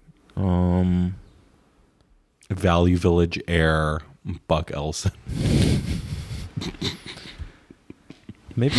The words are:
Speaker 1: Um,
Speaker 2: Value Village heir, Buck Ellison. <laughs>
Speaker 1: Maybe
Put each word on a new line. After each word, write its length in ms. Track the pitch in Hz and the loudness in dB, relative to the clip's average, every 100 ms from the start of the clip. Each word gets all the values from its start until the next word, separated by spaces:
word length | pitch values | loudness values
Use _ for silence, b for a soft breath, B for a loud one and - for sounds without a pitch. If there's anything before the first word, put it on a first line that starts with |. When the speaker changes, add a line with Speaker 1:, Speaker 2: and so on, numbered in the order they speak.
| _ _ _ - | _ _ _ -4
Speaker 1:
Um, 800 | 98 90 90 90 90 90 90 92 b b b b b b b b _ _ _ _ - | 0 2 2 2 2 2 0 -4 b b b b b b b b _ _ _ _ -8
Speaker 2:
Value 480 | 92 92 87 90 90 | 0 2 4 4 4
Village 420 | 87 85 85 - - | 4 4 2 0 -2
heir, 540 | 85 80 78 78 76 - - - 85 - | 2 2 2 0 -4 -8 -14 -12 -10 -2
Buck 240 | 80 78 | -2 -2
Ellison. 380 | 71 76 78 - - | -6 -6 -4 -4 -4
<laughs> 40 | - - - - - - - - - - - - - - - - - - - - - B B B B - - - - - - - - - | -8 -4 2 4 4 2 0 -6 -6 -8 -8 -10 -10 -10 -10 -8 -8 -8 -14 -18 -18 B B B B -20 -20 -20 -20 -20 -20 -20 -8 -2
Speaker 1:
Maybe 140 | 131 | 0